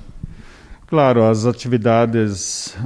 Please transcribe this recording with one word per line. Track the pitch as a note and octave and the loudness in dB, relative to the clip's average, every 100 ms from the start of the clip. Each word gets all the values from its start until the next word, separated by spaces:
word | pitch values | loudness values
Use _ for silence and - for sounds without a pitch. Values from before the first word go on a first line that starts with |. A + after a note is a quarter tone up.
| - - - - - - - - - | -16 -16 -16 -16 -20 -20 -20 -20 -4
Claro, | D#3+ C3+ A#2+ | 2 4 4
as | A2 A2 | 4 2
atividades, | A#2 A2+ B2 B2 A2+ A2+ A#2+ A2+ G#2+ G2 - - - - | 0 -2 -2 0 2 2 2 0 -2 -4 -8 -10 -12 -10